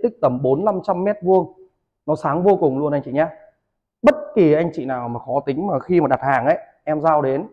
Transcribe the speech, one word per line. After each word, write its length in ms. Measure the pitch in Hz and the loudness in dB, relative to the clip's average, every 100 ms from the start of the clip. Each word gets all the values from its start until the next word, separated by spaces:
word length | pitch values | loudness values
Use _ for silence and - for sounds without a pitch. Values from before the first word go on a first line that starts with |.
tích 160 | 120 - | -4 -2
tầm 220 | 139 123 | -2 0
bốn 220 | 135 139 | 0 0
năm 160 | 208 190 | 0 -4
trăm 220 | 165 180 | -4 -4
mét 120 | 196 208 | -2 -4
vuông 300 | 175 190 165 - - _ _ _ - | 2 2 2 -8 -20 _ _ _ -6
nó 80 | 156 | -4
sáng 260 | 156 151 | -2 0
vô 140 | 185 190 | 2 2
cùng 220 | 160 135 | 2 0
luôn 140 | 147 | -2
anh 100 | 143 | -2
chị 80 | 135 | -4
nhé. 140 | 131 165 - _ _ _ _ _ _ | -2 -2 -4 _ _ _ _ _ _
Bất 120 | - 302 - | 2 2 0
kỳ 180 | - 165 | 2 4
anh 180 | 151 170 | 4 0
chị 120 | 160 | -4
nào 240 | 131 127 120 | -6 -6 -6
mà 120 | 120 | -8
khó 200 | - 131 | -4 -6
tính 260 | 143 139 196 | -4 -4 -2
mà 120 | 143 | -4
khi 220 | - 175 | 0 2
mà 80 | 147 | 2
đặt 120 | 131 | 0
hàng 240 | 135 135 123 | 0 0 2
ấy, 120 | 165 - _ | 0 -2 _
em 160 | - 156 | -6 -2
giao 220 | 156 151 | 2 2
đến, 240 | 135 139 208 | 2 -2 -4